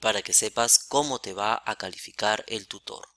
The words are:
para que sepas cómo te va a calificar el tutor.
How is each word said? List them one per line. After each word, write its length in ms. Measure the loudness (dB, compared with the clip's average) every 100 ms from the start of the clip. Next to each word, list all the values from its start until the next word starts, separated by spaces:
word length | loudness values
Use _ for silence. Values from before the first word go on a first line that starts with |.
para 220 | 2 0
que 100 | 2
sepas 460 | 2 2 0 4 4
cómo 420 | 4 0 2 -2
te 140 | -6
va 280 | -4 -2 -2 -4
a 100 | -6
calificar 680 | -8 -10 -14 -2 0 0 -2
el 180 | -10 -8
tutor. 400 | -16 -14 -16 -16